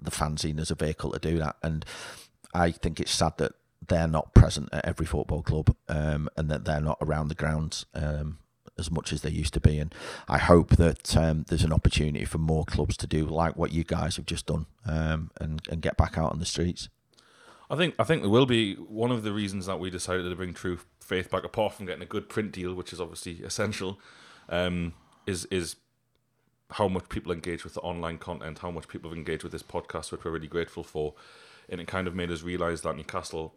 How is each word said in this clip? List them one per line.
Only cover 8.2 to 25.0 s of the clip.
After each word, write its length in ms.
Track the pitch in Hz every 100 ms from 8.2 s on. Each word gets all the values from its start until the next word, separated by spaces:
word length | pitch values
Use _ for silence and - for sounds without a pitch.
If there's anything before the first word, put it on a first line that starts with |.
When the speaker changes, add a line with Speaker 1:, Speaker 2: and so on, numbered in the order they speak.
| 76 78 _ _ - -
Speaker 1:
as 120 | 82
much 220 | 82 -
as 100 | 78
they 80 | 76
used 240 | 80 76
to 60 | -
be. 180 | 78 76
And 160 | 76 - - - -
I 100 | -
hope 380 | - 87 78 -
that, 400 | 85 76 - 78
um, 280 | 80 78 -
there's 160 | 80
an 80 | 80
opportunity 520 | 78 - - 76 71
for 140 | - 82
more 260 | 80 78
clubs 320 | 73 - 78 -
to 80 | -
do 180 | 80 76
like 300 | 78 82 -
what 160 | 85
you 120 | 82
guys 320 | - 82 78 -
have 100 | -
just 200 | 80 -
done, 200 | 80 80 _
um, 460 | - 80 80 80 78 -
and, 220 | 78 78 -
and 100 | 82
get 160 | - -
back 220 | 80 -
out 140 | 78
on 80 | 76
the 40 |
streets. 440 | 87 - 87 - - - _ _ _ _ - - -
Speaker 2:
I 60 |
think, 200 | 143 175 -
I 60 |
think 180 | 110 156
there 80 | 98
will 160 | 113 135
be. 280 | 117 104
One 360 | - - 107 120
of 140 | 123
the 80 | 107
reasons 340 | 101 101 98 92
that 140 | 87
we 100 | 92
decided 380 | 90 - 92 90
to 80 | 87
bring 180 | 92
True 240 | 82 95 87 - _
Faith 300 | - 92 87
back, 140 | 92
apart 300 | - - 104
from 120 | - 92
getting 160 | 80
a 40 | 87
good 220 | 104 -
print 240 | - 104
deal, 220 | 92 90
which 180 | 92 87
is 80 | 87
obviously 420 | 85 82 92 85
essential, 560 | - - 104 104 95 98 - - - - -
um, 440 | 85 90 90 85 -